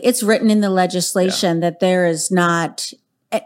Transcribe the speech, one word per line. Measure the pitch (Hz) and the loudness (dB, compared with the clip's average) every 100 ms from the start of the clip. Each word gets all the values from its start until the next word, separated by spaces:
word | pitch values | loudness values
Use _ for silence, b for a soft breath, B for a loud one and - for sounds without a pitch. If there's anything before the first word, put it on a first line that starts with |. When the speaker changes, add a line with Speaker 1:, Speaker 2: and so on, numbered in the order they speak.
| - | 0
Speaker 1:
It's | 240 | 0
written | 208 220 220 | 0 2 2
in | 214 | 2
the | 202 | 2
legislation | 190 180 180 175 196 185 185 185 165 | 2 0 0 -2 0 0 0 -2 0
Speaker 2:
Yeah. | 170 | -2
Speaker 1:
that | 165 | 0
there | 185 185 175 | 0 2 2
is | 160 - | 0 -2
not, | 180 170 170 165 - - - _ _ - | 0 2 0 -2 -6 -14 -14 _ _ -8
eh, | 226 | -8